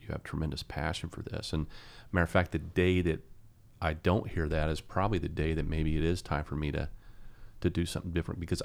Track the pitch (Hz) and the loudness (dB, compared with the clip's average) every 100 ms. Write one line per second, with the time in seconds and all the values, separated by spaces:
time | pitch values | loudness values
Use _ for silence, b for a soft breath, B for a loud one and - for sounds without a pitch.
0 | - 71 - 73 78 69 - - 78 80 | -8 -8 -4 -2 -2 -2 -6 -4 -2 -2
1 | 82 - - 82 - 78 76 B B B | -6 -8 -8 -6 -2 -2 -2 B B B
2 | B 90 85 95 87 82 82 - 90 92 | B 2 4 4 2 0 0 4 6 6
3 | 85 - - - - - - - 80 78 | 4 0 -4 -18 -20 -20 -20 -4 -2 2
4 | 87 101 - 85 76 78 78 78 - - | 4 4 2 -2 2 2 2 0 -2 0
5 | 101 98 76 80 78 80 80 78 78 78 | 2 2 0 0 2 2 2 2 2 4
6 | 82 90 - 73 73 73 76 73 71 b | 4 2 0 -2 -2 -2 0 0 -2 b
7 | b b b b b - 90 85 85 - | b b b b b -2 2 2 0 -2
8 | 92 85 80 - 85 90 | -2 -2 -2 -4 -2 -2